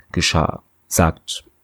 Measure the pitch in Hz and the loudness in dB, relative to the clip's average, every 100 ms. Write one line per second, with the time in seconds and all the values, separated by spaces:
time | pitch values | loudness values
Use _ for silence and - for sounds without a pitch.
0 | _ - - 82 80 - - _ _ - | _ -2 0 2 0 -4 -16 _ _ 2
1 | 82 - - - - _ | 2 0 -10 -14 -14 _